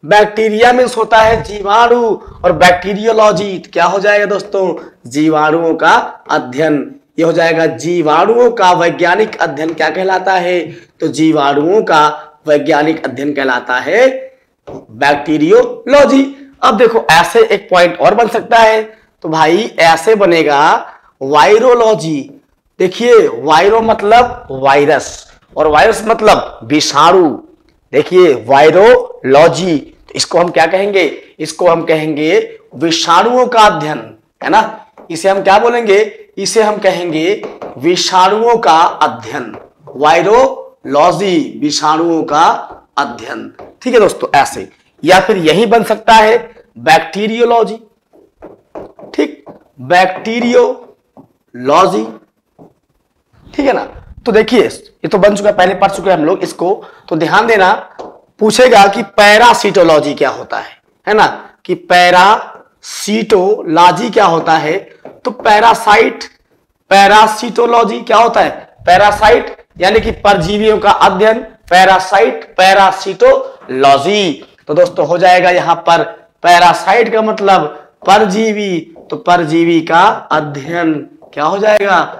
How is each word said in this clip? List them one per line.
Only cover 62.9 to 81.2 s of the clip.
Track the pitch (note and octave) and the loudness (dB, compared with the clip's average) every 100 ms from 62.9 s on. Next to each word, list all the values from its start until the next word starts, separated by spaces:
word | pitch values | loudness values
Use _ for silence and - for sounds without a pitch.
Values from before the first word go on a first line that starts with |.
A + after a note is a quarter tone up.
| - - G#3+ A3 G#3+ F#3 G#3 F3+ D#3+ F3 E3+ A#3+ | -14 -6 -6 0 0 0 -2 -2 2 2 2 -2
क्या | G3+ | 0
होता | G3 E3 E3 | 0 0 0
है? | D#3+ D3 E3+ - _ - - | -2 -2 -6 -8 _ -20 -12
तो | - | -12
पैरासाइट, | - A#3 G#3 A3+ A3+ - G#3 - - - _ _ _ _ _ _ | -4 0 2 4 2 2 2 2 -4 -18 _ _ _ _ _ _
पैरासिटोलॉजी | G3 G3 G#3+ A3 A3 A#3+ A3+ A#3 A#3 A3 A#3+ | 2 4 4 4 0 -8 -2 0 2 0 -4
क्या | G#3+ G#3+ | -2 2
होता | A#3 A#3 | 2 2
है? | D#3+ - - _ - | -2 -4 -18 _ 0
पैरासाइट | F3+ G#3 G3+ G#3+ A#3 - - _ - | 4 4 2 2 2 -4 -16 _ -4
यानी | F3+ A3 | 0 0
कि | A3+ | -2
परजीवियों | - G3+ G3 E3 G#3 A3 G#3+ | -4 0 0 -2 -2 0 0
का | G3 | 0
अध्ययन, | - G3+ F#3+ G#3+ A3+ - _ _ | 2 0 2 0 0 -6 _ _
पैरासाइट, | F3+ F#3+ F#3+ F3+ G3+ A#3 B3+ - - | 2 4 2 0 0 0 -2 -12 0
पैरासिटोलॉजी। | F#3 G3 F#3+ F#3 G3 F#3 B3 C4+ - - - C3 C#3 C#3 C#3+ G#3 F#3+ C3+ - _ - | 2 4 2 0 -10 0 2 2 -2 -16 -10 0 2 2 0 -2 -2 -6 -12 _ -6
तो | |
दोस्तों, | D3+ F3 - F3+ | 0 0 0 -4
हो | E3+ | 0
जाएगा | F#3 F3+ F3+ | 2 4 2
यहां | F3 D#3 | 0 0
पर | E3 F3 E3+ - - _ _ | -2 0 0 -2 -10 _ _
पैरासाइट | E3+ F3 F3 D#3+ - G#3+ A3+ | 2 4 4 2 0 0 0
का | A3 | -2
मतलब | G#3+ - G3 F#3+ D3+ - - _ - | -2 -2 0 0 0 -10 -20 _ 0
परजीवी, | G3+ G#3+ G3 A3 G#3 G3+ F3 - - - | 2 2 -2 -2 -4 -4 -6 -8 -20 -14
तो | D#3 | -10
परजीवी | - F3 D#3+ D#3+ E3+ E3+ | 0 0 0 0 2 0
का | D#3+ E3 G3 A3+ - | 0 2 2 0 -4
अध्ययन | D3+ D3+ C#3+ C#3 E3+ E3 D3+ - _ | -4 -4 -10 -10 -4 -4 -4 -8 _